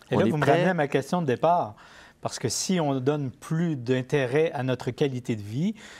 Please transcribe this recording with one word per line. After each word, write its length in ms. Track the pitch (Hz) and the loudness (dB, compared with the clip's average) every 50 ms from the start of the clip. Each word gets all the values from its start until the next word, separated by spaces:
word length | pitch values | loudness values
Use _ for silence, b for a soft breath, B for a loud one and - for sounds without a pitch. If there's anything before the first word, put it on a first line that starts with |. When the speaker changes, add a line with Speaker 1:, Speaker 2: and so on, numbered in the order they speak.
| b b | b b
Speaker 1:
Et 40 | - | 0
Speaker 2:
On 40 | - | 2
Speaker 1:
là, 60 | - | 2
Speaker 2:
est 40 | 113 | 2
Speaker 1:
vous 80 | 135 151 | 2 2
me 40 | |
Speaker 2:
prêt 100 | 139 - | 4 4
Speaker 1:
ramenez 180 | - - - 185 | 4 4 4 2
à 40 | 180 | 2
ma 140 | 165 143 135 | 2 0 0
question 340 | - 139 131 - 185 180 | 0 -2 -2 0 -2 0
de 60 | 165 135 | 0 0
départ. 480 | 120 117 - 160 175 175 127 104 - B B B B B B B B B | 0 2 2 2 2 2 0 -2 -8 B B B B B B B B B
Parce 180 | - - - - | -10 -8 -6 -4
que 100 | - 113 | -4 -4
si 300 | - - - - 185 175 | -4 -2 -2 0 0 0
on 200 | 156 143 135 131 | 2 0 0 0
donne 300 | 123 143 151 151 143 123 | 0 0 0 0 -2 -4
plus 460 | - - - - 160 160 175 170 156 | -6 -10 -8 -4 -2 0 0 0 -2
d'intérêt 760 | 127 117 123 127 127 127 - 151 143 131 117 131 151 160 170 - | -2 0 0 0 0 0 0 0 0 0 2 2 2 2 0 0
à 100 | 139 127 | -2 -2
notre 260 | 131 127 - - 127 | -2 -2 -2 -4 -4
qualité 460 | 117 - 151 143 131 123 120 - 120 | -2 0 -2 -2 -2 -4 -4 -4 -4
de 60 | 107 | -4
vie, 340 | 101 104 110 135 170 214 214 B B B B | -6 -6 -4 -2 -2 -2 -4 B B B B